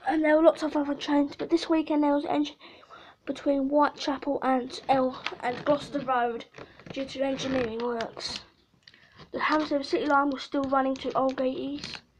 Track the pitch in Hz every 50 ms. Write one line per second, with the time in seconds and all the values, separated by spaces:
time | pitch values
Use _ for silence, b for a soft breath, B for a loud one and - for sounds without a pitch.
0 | - - 285 320 311 302 302 311 320 330 311 - - 302 294 302 285 285 285 277
1 | - - 294 285 285 285 - - 294 285 330 330 - - 330 320 311 311 320 294
2 | 294 294 285 285 294 - - 285 294 294 - B B B B B B B B B
3 | B B B B _ - 277 269 - 302 285 277 269 269 285 294 294 285 - -
4 | - - 277 269 - - 247 - - 262 262 262 240 254 - - - - 269 269
5 | 262 262 254 - - - - - - 240 247 - - - 294 285 - - - 294
6 | 269 240 262 247 240 240 233 - - - B B B B B B B - - -
7 | 269 269 - 269 269 269 269 262 262 262 262 262 247 226 220 226 233 240 240 226
8 | 226 - - - - - 247 - - - _ _ _ _ _ _ _ - B B
9 | B B B B B B - - - - 285 311 311 302 311 285 269 - - -
10 | 240 294 294 277 285 294 277 262 - - - 294 277 269 262 269 262 269 269 262
11 | - 277 - - 262 269 262 - 262 254 262 262 262 269 285 285 - - - -
12 | _ _ _